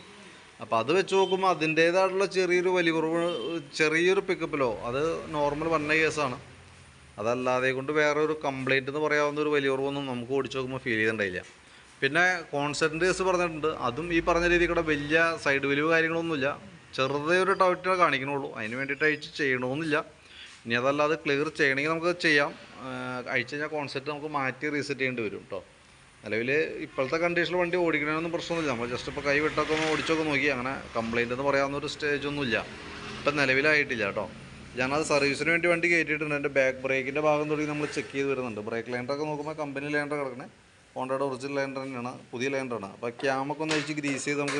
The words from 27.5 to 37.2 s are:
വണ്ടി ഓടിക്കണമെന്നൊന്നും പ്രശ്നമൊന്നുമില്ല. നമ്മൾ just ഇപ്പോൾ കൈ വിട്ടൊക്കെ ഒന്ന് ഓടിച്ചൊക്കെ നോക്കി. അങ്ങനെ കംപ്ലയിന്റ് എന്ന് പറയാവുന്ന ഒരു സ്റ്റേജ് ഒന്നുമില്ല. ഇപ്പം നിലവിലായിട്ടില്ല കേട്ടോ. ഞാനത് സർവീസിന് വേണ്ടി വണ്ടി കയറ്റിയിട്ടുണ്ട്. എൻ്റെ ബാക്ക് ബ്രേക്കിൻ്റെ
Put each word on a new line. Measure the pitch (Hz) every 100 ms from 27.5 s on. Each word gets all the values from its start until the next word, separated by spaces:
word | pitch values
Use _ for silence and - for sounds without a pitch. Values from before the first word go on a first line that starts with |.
| 180
വണ്ടി | 175 180 175
ഓടിക്കണമെന്നൊന്നും | 156 147 156 170 165
പ്രശ്നമൊന്നുമില്ല. | - 170 156 117
നമ്മൾ | 120
just | 120 -
ഇപ്പോൾ | 135 143
കൈ | 143
വിട്ടൊക്കെ | 151 143 151 156
ഒന്ന് | 156
ഓടിച്ചൊക്കെ | 151 139 160 156
നോക്കി. | 143 143 131
അങ്ങനെ | 123 135 110 120
കംപ്ലയിന്റ് | 113 117 120 123
എന്ന് | 139
പറയാവുന്ന | 139 139 143
ഒരു | 143 -
സ്റ്റേജ് | 151 143 139
ഒന്നുമില്ല. | 143 135 107 92 - - - - -
ഇപ്പം | 139 147
നിലവിലായിട്ടില്ല | 139 131 147 151 131 123 101
കേട്ടോ. | 101 95 - - - - 120
ഞാനത് | 127 147 160
സർവീസിന് | 147 143 131 147
വേണ്ടി | 170 175
വണ്ടി | 170 170
കയറ്റിയിട്ടുണ്ട്. | 170 147 151 156 147
എൻ്റെ | 143 139
ബാക്ക് | 131 127 131
ബ്രേക്കിൻ്റെ | 135 131 135